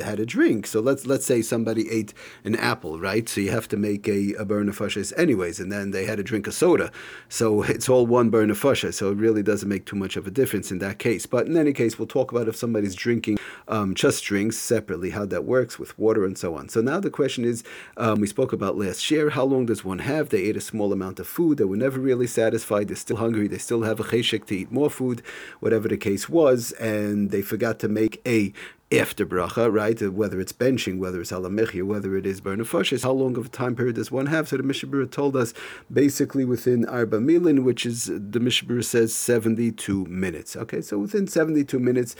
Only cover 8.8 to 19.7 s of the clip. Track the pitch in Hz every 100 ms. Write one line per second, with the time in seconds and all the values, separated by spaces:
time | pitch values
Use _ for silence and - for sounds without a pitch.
8.8 | 87 - 101 101 113 107 101 101 101 95
9.8 | - 101 95 95 92 104 127 101 - 92
10.8 | 98 - 123 92 - 120 127 165 147 139
11.8 | 117 - 110 135 123 117 110 - 120 110
12.8 | 101 92 120 117 - 104 - - - 110
13.8 | 98 90 143 - - 101 110 113 - 113
14.8 | 104 85 90 101 101 90 73 127 123 -
15.8 | - - 107 110 95 92 90 76 69 113
16.8 | 123 180 196 - 131 127 120 117 - -
17.8 | - - 113 104 104 - 131 104 98 92
18.8 | 95 87 - 156 151 143 135 131 113